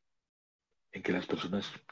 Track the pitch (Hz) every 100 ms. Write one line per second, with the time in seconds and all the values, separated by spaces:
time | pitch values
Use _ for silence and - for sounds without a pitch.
0 | _ _ _ _ _ _ _ _ _ 95
1 | - 90 - - 85 101 - - -